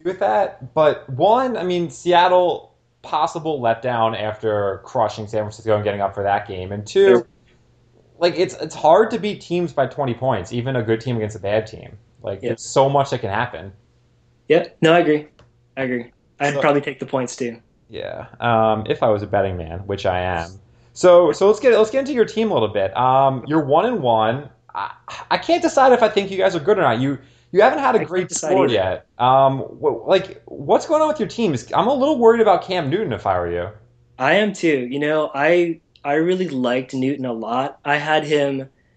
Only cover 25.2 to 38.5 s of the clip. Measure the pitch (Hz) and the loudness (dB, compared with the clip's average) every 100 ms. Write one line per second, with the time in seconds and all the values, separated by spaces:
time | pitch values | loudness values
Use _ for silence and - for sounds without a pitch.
25.2 | - 185 - 339 339 - 262 240 214 208 | -4 -4 0 0 2 4 6 6 4 0
26.2 | 190 190 190 170 147 196 143 113 135 135 | -2 0 0 0 0 2 2 2 0 -4
27.2 | - _ _ 175 240 302 262 233 - 185 | -10 _ _ 4 4 4 2 0 0 -4
28.2 | 175 - 156 185 135 104 92 87 - - | -4 -6 0 2 2 2 0 -4 -10 -2
29.2 | 123 135 135 135 - - 143 110 131 190 | 2 4 4 2 -6 -4 -2 -2 2 0
30.2 | - - - - 143 226 - 311 311 302 | 0 -12 -16 -10 0 0 2 2 2 0
31.2 | 190 - 214 127 - 147 202 277 277 277 | -4 -2 -2 -2 -2 -2 0 0 0 4
32.2 | 226 233 214 175 - 180 139 180 - 101 | 4 6 4 2 0 -4 -2 -2 -2 -4
33.2 | 104 90 87 85 90 - _ _ _ - | -2 -2 -2 -4 -6 -12 _ _ _ -4
34.2 | 135 185 214 - 160 139 123 143 147 156 | 0 2 0 0 0 0 -2 -4 -2 -2
35.2 | 151 139 151 175 175 160 _ _ 143 151 | -2 0 2 2 2 -4 _ _ -4 0
36.2 | 170 185 180 131 123 123 127 131 131 139 | 0 -2 -2 -2 -2 -2 -4 -4 -4 -4
37.2 | 127 113 110 120 143 - 147 147 151 156 | -6 -6 -4 -4 -4 -6 -4 -2 0 -2
38.2 | 147 151 139 | 0 0 0